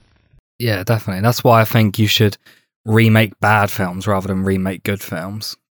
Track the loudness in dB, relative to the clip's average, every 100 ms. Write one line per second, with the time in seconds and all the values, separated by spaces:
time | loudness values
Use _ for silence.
0 | _ _ _ _ _ -8 -4 -4 -2 -2
1 | -2 -2 0 2 4 4 4 2 2 2
2 | 0 2 0 -2 _ _ _ _ 0 2
3 | 4 4 2 0 0 2 0 -2 -6 -6
4 | -4 -2 -2 -4 -2 -2 -2 -4 -6 -6
5 | -6 -10 -10 -10 -12 -14 _